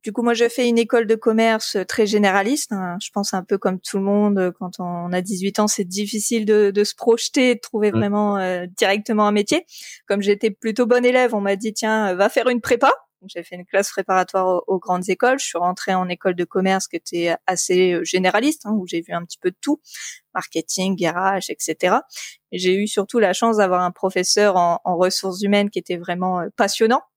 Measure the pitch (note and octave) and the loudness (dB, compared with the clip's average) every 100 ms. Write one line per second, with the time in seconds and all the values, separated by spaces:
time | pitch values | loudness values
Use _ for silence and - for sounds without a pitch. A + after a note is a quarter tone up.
0 | - G#3 A#3+ A#3 A#3 B3+ A#3+ A#3 A#3 A#3+ | -6 -2 0 2 0 2 2 2 4 2
1 | A3 A3 A#3 A3 A3+ A3 - G3+ F3+ - | 2 2 2 4 2 2 -2 -4 -4 0
2 | G#3 G#3 G3+ G3 G3 D4 - G3+ F#3 F3 | 2 4 4 2 0 -2 -4 -6 -6 -8
3 | - G#3 G3+ F#3+ F3+ G3 F#3 F#3 - G3 | -6 -6 -4 -4 -2 -2 -2 -4 -4 -2
4 | G3 G3+ G#3 G3+ F3+ F3 F3+ - F3+ F3 | 0 2 2 2 0 -2 -12 -8 -8 -6
5 | F3 F3+ F#3 F#3 G3 G3 G#3+ - F3+ F#3+ | -4 -4 -4 -4 -2 0 0 0 -4 -4
6 | G#3 G#3+ - A#3 G#3+ G#3+ G3+ G3 G#3 - | -4 -4 -2 -2 2 4 4 2 -2 0
7 | - A#3 - D4 B3+ A#3+ - A3 G#3 A3 | 0 0 0 2 2 2 -4 -2 0 0
8 | G#3 G#3 G#3 G3+ F#3 F3+ F3+ F3+ G3 G#3 | 0 0 0 0 -2 -4 -6 -2 0 0
9 | G#3 G#3+ G#3 G#3 G3 D4+ - - - - | 0 2 2 2 2 -2 -2 -20 -20 -20
10 | _ G3+ G3+ G#3 A3 G3 A3 G#3 A#3+ B3 | _ -2 2 2 0 -2 -6 0 2 4
11 | B3 B3 B3 A3 G3+ G3 A3 G#3+ A3 A3 | 4 4 2 0 0 -2 -4 -4 -2 0
12 | G#3 F3+ G3+ - A#3 B3 - A#3+ C4 C5+ | 0 2 2 2 0 0 0 2 4 2
13 | _ _ F#3+ F3 E3+ F3+ F3+ G3 G3+ - | _ _ -16 -14 -14 -16 -4 -2 -2 -6
14 | F#3+ F#3 F3+ F#3+ F#3 F3+ - F#3 - F3+ | 0 0 2 0 0 0 -2 -4 -2 -4
15 | F#3 F#3 A#3+ C4+ - E3+ F3 F3+ - F#3 | -2 0 2 2 -2 -2 -2 -2 -2 -2
16 | F3+ F3+ F#3+ F3 F3 G3 F#3+ F#3+ - E3 | -2 -2 -2 -2 -2 0 0 0 -2 -10
17 | - F3 E3+ E3 - F3+ - F3+ F#3 F3 | -6 -4 -2 -2 -2 -2 0 2 2 0
18 | D#3 F#3 F#3 G3+ C4+ D4+ G#3+ G#3+ F3+ E3+ | -2 0 0 2 0 -4 -4 -4 -4 -8
19 | E3 E3+ E3+ - F3+ - - D4+ _ - | -6 -8 -8 -6 -6 -4 -4 -4 _ -16
20 | - - _ - - E3 - - F#3+ F#3 | -16 -16 _ -8 -6 -6 -6 -4 -2 0
21 | E3+ F3 F#3 G3 - - - D#3 F3+ A3+ | -2 0 0 0 -4 -8 -6 -2 2 2
22 | - - - - _ F3+ F#3 F#3+ G#3 - | -2 -16 -16 -18 _ -4 0 0 0 -2
23 | G3 A#3+ G3 F#3 A#3 G#3+ G3 F3+ F3+ - | 0 2 2 2 2 2 2 2 0 -2
24 | F#3+ F#3 F3+ - G#3 F#3 F3 E3+ - E3+ | -2 0 0 4 4 4 2 0 -2 2
25 | F#3 F3+ F#3+ F#3 G3+ G3+ G3+ F#3 - F3 | 2 0 -6 -4 0 2 2 -4 -6 -8
26 | F3 F3 F#3 F3+ E3 - G3+ - A3 B3 | -4 -4 -2 -2 -4 0 0 2 2 2
27 | - | -2